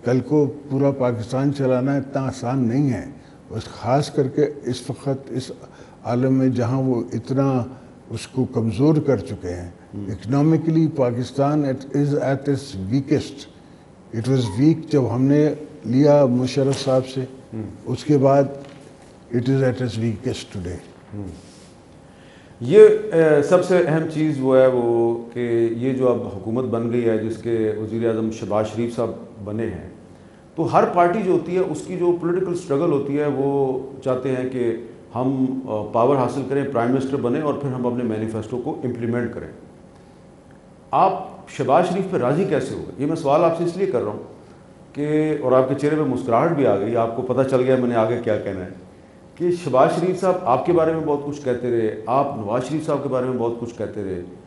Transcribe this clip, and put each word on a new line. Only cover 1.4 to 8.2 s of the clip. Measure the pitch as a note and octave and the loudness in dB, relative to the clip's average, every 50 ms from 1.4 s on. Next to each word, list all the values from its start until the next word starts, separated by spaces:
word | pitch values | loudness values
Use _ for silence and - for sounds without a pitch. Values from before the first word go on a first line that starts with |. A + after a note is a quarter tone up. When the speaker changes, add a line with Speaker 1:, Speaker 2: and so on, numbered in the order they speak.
| C3+ C#3+ | 0 0
Speaker 1:
चलाना | C#3 C#3+ C#3 C3 C3 B2 B2 C#3 C#3 C#3 | 0 0 0 2 2 2 2 0 0 -2
इतना | - - - D3+ | -2 -4 -4 -4
आसान | C3+ C3 - - - A#2 B2+ C3+ | -4 -4 -6 -6 -4 -2 0 0
नहीं | B2+ A2+ A#2 C3+ D3 C#3 | 0 2 2 2 2 2
है, | A#2+ G2 - - - - - - - - - - | 0 -2 -4 -10 -14 -18 -20 -20 -20 -20 -18 -10
बस | - A2+ - - - | -10 -10 -10 -10 -14
ख़ास | - - A#2+ B2+ C#3 C#3+ - - | -8 -2 2 2 2 2 0 0
करके | - C#3+ B2+ - - D3 - - - - A#2 | -2 -2 0 2 0 0 0 0 -6 -6 -6
इस | B2+ - - - | -6 -6 -6 -10
वक्त | B2 - - C#3 C#3 C3 - - | -10 -8 -4 -4 -4 -4 -6 -8
इस | A2 B2 B2+ - - - - - - - - - - - - | -8 -8 -8 -8 -14 -16 -18 -20 -20 -20 -20 -20 -20 -14 -6
आलम | - A#2+ B2 B2 C3+ C3 | -2 0 2 2 4 4
में | C3+ C3 C3 B2+ | 4 4 2 2
जहाँ | A#2+ A#2+ A2+ B2+ C3+ | 2 0 0 0 0
वो | C3 C3 B2+ A#2 A2 - - | 0 0 0 0 -2 -4 -6
इतना | A#2 A2+ - C3+ C3 C#3 C#3 C3 B2+ A#2 - - - - - - - - - | -8 -4 -2 0 2 2 2 2 0 -2 -2 -8 -16 -20 -20 -20 -20 -18 -12
उसको | A2+ A2+ | -12 -10